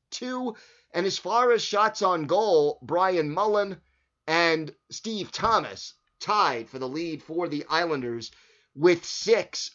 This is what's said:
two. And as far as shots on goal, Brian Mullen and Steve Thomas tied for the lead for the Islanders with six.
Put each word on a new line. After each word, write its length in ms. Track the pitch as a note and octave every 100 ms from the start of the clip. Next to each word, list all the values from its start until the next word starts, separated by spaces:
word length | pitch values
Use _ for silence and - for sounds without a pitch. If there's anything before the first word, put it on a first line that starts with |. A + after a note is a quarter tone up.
| _
two. 440 | - B3+ B3+ B3+ - - _ _
And 120 | E3+ F#3+
as 120 | F3+
far 340 | F3+ A#3 B3
as 100 | A3+
shots 400 | - G3+ G#3+ -
on 220 | F#3+ F3
goal, 560 | C#3+ F#3 A3 D#3+ D3 -
Brian 480 | B2+ E3+ F#3 F3+ D3+
Mullen 520 | E3 G#3+ G#3 G3 F3+ _ _ _ _ -
and 460 | E3 E3+ D#3+ D3+ - _
Steve 400 | - G#3+ G#3+ D#3
Thomas 600 | - A3 G#3 A#2+ G2 - - _ -
tied 480 | - G#3 E3 A#2+ A2
for 100 | C3
the 80 | B2+
lead 340 | D3+ E3+ D3
for 280 | - E3 E3+
the 160 | D3 D#3+
Islanders 640 | D#3+ F3 C#3+ A#2+ A#2 A2+ - _ _ _
with 300 | C#3 F3 E3+
six. 680 | - - G3 G#3+ - - -